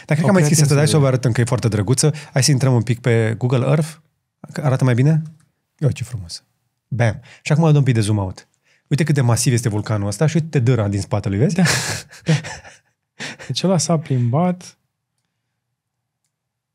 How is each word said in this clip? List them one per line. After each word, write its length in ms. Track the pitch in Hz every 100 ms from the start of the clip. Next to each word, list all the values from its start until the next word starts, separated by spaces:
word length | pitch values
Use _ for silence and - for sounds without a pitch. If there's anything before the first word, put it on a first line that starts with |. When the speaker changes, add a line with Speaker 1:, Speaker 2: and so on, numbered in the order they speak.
| -
Speaker 1:
Dar 120 | 151
cred 20 |
Speaker 2:
au 40 |
Speaker 1:
că 60 | 190
am 40 |
mai 80 | 190
Speaker 2:
creat 160 | 147 151
Speaker 1:
scris 40 |
asta, 140 | 143 143
hai 120 | 151
să 80 | 156
o 20 |
Speaker 2:
insulele. 100 | 135
Speaker 1:
arătăm, 240 | 127 127
că 100 | 113
e 20 |
foarte 240 | 117 117 113
drăguță. 460 | 104 98 143 151 151 -
Hai 100 | 143
să 80 | 127
intrăm 220 | 131 135
un 80 | 123
pic 180 | 107 113
pe 360 | 127 113 110 104
Google 280 | 123 127 135
Earth. 220 | 156 156 - _ _ _ _ - -
Arată 200 | 147 127
mai 100 | 131
bine? 280 | 120 147 160 160 - _ _ _ -
Ia 120 | 139
ce 120 | -
frumos. 400 | 113 104 85 - _ _ _ _ -
Bam. 320 | 107 117 - - -
Și 100 | -
acum 200 | 151 165
dă 60 | 147
un 60 |
pic 100 | 131
de 60 | 113
zoom 180 | 104 104
out. 300 | 92 - - _ _ _ -
Uite 160 | 139
cât 120 | 156 143
de 60 |
masiv 320 | 120 113 139
este 160 | 117 113
vulcanul 380 | 104 - 104 101
ăsta 180 | - 156
și 100 | 170
uite 240 | 160 143
dâra 280 | 120 117 104
din 140 | 101
spatele 340 | 90 104 101 98
lui, 80 |
vezi? 120 | 147 165
Speaker 2:
Da. 80 | 175 - - - - -
Da. 100 | - 151 - - - - _ _ _ - - - -
Deci 160 | 127
ăla 140 | 175 180
s-a 200 | - 160
plimbat... 800 | 165 127 120 139 180 180 - _ _ _ _ _ _ _ _ _ _ _ _ _ _ _ _ _ _ _ _